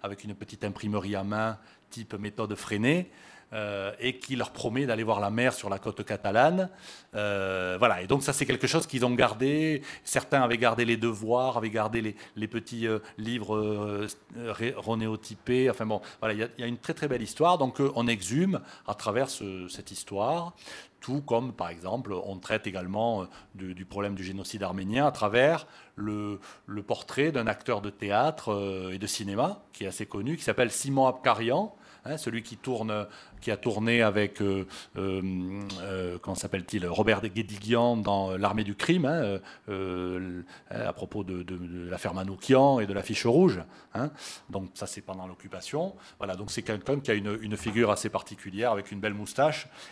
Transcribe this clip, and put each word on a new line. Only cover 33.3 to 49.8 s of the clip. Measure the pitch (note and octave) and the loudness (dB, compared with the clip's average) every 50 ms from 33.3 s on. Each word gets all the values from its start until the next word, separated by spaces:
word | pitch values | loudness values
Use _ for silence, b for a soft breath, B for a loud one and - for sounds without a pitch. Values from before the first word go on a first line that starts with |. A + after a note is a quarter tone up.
| B - | B -8
qui | - A#2+ | -4 -2
a | G#2+ | -2
tourné | - - A#2+ G#2 G#2+ A2 A#2 A#2 A#2+ | 0 0 0 0 2 4 4 6 8
avec, | A2+ G#2+ F#2+ G#2+ G#2 G2+ - - | 6 6 6 4 2 2 2 0
euh, | G#2 G2+ G2 G2 F#2 B B B B B - | 2 2 2 2 -2 B B B B B -6
euh, | - F#2+ F#2+ F#2+ F#2+ F#2 F#2+ F#2 F#2 F2+ F#2 F#2+ G2+ G2+ G2 F#2+ F#2 F#2 | -4 -2 -2 -2 -2 -2 -2 -2 -2 -4 -4 -6 -6 -8 -8 -8 -8 -8
euh, | G2 F#2+ F#2+ F2+ F2+ F2 F2 | -6 -4 -4 -4 -4 -6 -6
comment | - G2 F#2+ | -6 -6 -6
s'appelle-t-il, | - - G2 - F#2+ F2 - - G2+ F2+ | -4 -4 -4 -4 -4 -4 -4 -4 -2 -2
Robert | F2 E2+ - G#2+ A2 G#2+ G2 | 0 2 4 6 6 4 4
Guédiguian | G#2 G#2+ F#2 A2+ A2 G2 G#2+ G2+ G2+ G#2+ A#2+ A#2 A#2+ A#2+ A#2+ A2+ | 2 -2 -2 -4 -4 -4 -6 -8 0 2 4 6 6 4 4 2
dans | G2+ G2+ G2+ G2 G2 F#2+ F#2+ | 2 2 2 2 2 0 0
L'Armée | F#2 G2+ G2+ G2 A2 G#2 | 2 2 2 2 0 -2
du | G2+ G2+ | -2 -4
crime, | - - - F3 F#3 D3+ | 0 2 4 4 4 4
hein, | C3 D#3+ | 4 2
euh, | E3+ B2+ G2+ G2 F#2 B B B B _ - | 2 2 0 -2 -2 B B B B _ -6
euh, | G2+ F#2+ F#2+ F#2 F2+ F2+ F2+ F2+ F#2 F2+ F#2 F#2 F2+ F2+ F2 B B B B - | -4 -4 -2 -2 -2 -2 -2 -2 -2 -4 -4 -6 -6 -8 -10 B B B B -10
à | - A2 A2+ G2 - | -8 -4 -4 -4 -4
propos | - G2+ F2+ - G#2+ G2 | -6 -8 -6 -6 -6 -4
de, | F2+ F#2 F2+ F2 | -4 -4 -6 -6
de, | F2+ F#2 | -6 -8
de | F2 F2+ E2+ F2 F2 F2 F2 | -8 -8 -8 -8 -8 -8 -8
l'affaire | F#2 F2 - F#2+ F2 | -6 -4 -4 -4 -4
Manoukian | F#2 F#2 G2 F#2+ - - - D3 C3 C3+ C#3 C#3 A#2+ | -4 -4 -6 -6 -4 4 8 8 10 10 8 8 4
et | G#2+ | 2
de | G2 G2 | 0 -2
l'affiche | G2 F#2+ - G#2+ - - | -2 -2 -2 -2 2 4
rouge, | A#2+ A#2 D#3+ F#3+ F3 G#2+ F2+ E2 B B B B B - | 6 8 8 8 8 6 2 -2 B B B B B -4
hein. | G#2 B2+ - B B B B B B B - | -4 -4 -4 B B B B B B B -8
Donc | - G2 F#2+ F#2 - | -8 -6 -6 -8 -8
ça, | - G#2 | -10 -10
c'est | - - G#2 | -8 -8 -10
pendant | - - F#2+ F#2+ F#2 | -12 -12 -12 -10 -12
l'occupation. | F#2 F2+ - - G2 - F#2 - - - D3 E3+ G3 G3 B B B B - | -12 -14 -16 -16 -14 -12 -12 -8 -6 -4 -2 -2 -4 -6 B B B B -8
Voilà, | G2+ G2 F#2 | -6 -6 -6
donc | F2+ G#2 G2+ | -6 -8 -6
c'est | - A#2+ - | -6 -4 -2
quelqu'un | - A2 G2+ - - C#3 C#3+ | -2 -4 -2 0 0 0 0
qui | C3+ - | 2 2
a | A2 | 2
une, | G#2 G2+ G#2 G#2 A2+ A2 | 2 2 0 -4 -4 -4
une | G#2 G#2+ | -4 -4
figure | G#2 - A2+ G2+ A#2 A#2+ G#2 | -4 -4 0 4 4 6 6
assez | G#2 - - G#2+ | 4 4 2 0
particulière | - G2 - - G#2+ - - G2+ F#2 G2 A#2 B2 A2+ | -2 -2 -4 -4 -10 -14 -12 -8 -4 0 2 2 2
avec | G2+ G2 - | 0 -2 -4
une | G#2+ G2 | -8 -4
belle | G2 G#2+ G2+ | -2 -2 -2
moustache. | G#2 G#2 G2 - - C#3 D#3 D3+ - - B B B | -4 -6 -4 2 4 4 4 4 0 -6 B B B